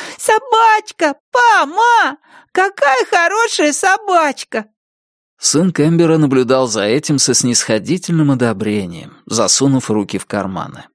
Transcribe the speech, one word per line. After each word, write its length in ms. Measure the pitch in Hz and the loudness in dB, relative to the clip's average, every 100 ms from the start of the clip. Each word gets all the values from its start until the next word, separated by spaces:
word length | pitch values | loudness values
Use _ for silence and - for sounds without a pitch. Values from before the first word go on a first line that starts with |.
| - - | -16 -6
"Собачка! 1000 | - 427 539 440 453 427 427 - 311 277 _ | 0 0 2 2 4 2 -2 -4 -4 -4 _
Па, 360 | 494 480 392 285 | 2 4 4 2
ма! 500 | 370 466 466 320 294 _ - _ | 0 2 2 0 -4 _ -20 _
Какая 540 | - 392 392 554 508 403 | -2 -2 0 0 0 0
хорошая 640 | 370 339 415 466 - 302 | 0 0 0 -2 0 0
собачка!" 960 | 285 381 403 415 349 302 254 - 226 214 _ _ _ _ _ _ _ | 0 0 0 0 0 0 -4 -8 -10 -10 _ _ _ _ _ _ _
Сын 340 | - 151 185 | -2 0 0
Кэмбера 460 | 160 147 165 165 160 | 2 2 4 4 4
наблюдал 500 | 147 131 120 131 127 | 2 2 2 2 0
за 180 | 107 101 | -2 0
этим 340 | 131 151 139 | 0 0 0
со 160 | - 123 | 0 0
снисходительным 960 | 127 120 - 110 98 185 - 165 147 | 0 -2 0 -2 -2 -4 -2 0 0
одобрением, 840 | 127 120 98 107 104 92 82 - - - | 2 0 -2 -4 -4 -6 -10 -18 -20 -6
засунув 640 | 110 98 - 139 131 - | -2 0 2 2 0 0
руки 260 | 107 98 95 | -2 -2 -6
в 80 | - | -6
карманы. 600 | 104 95 95 - - - | -6 -6 -8 -10 -14 -20